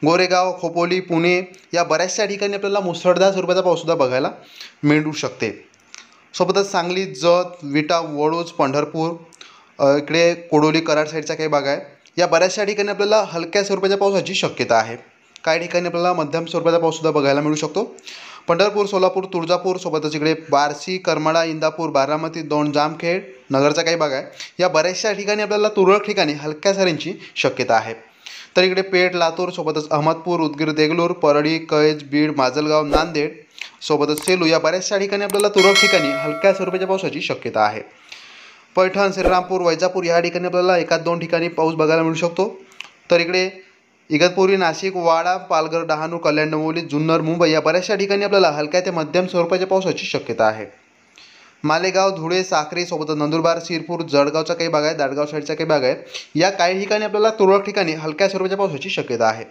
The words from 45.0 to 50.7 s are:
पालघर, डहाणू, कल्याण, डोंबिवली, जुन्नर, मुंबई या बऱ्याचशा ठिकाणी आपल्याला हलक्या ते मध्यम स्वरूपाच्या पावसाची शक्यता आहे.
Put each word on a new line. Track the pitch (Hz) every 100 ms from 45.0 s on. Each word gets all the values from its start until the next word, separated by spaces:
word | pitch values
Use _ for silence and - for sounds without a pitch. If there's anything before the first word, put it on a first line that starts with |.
| 170 165 170 185
पालघर, | 180 165 160 165 165
डहाणू, | 151 160 170
कल्याण, | 165 151 156
डोंबिवली, | 156 156 160
जुन्नर, | 156 143 160 165
मुंबई | 160 170 170
या | 156
बऱ्याचशा | 147 165 180 202
ठिकाणी | 196 202
आपल्याला | 202 196 180
हलक्या | 147 151 180
ते | 180
मध्यम | 175 151 175 185
स्वरूपाच्या | 180 170 185 185
पावसाची | 190 185 - -
शक्यता | 139 - 113 110
आहे. | 110 101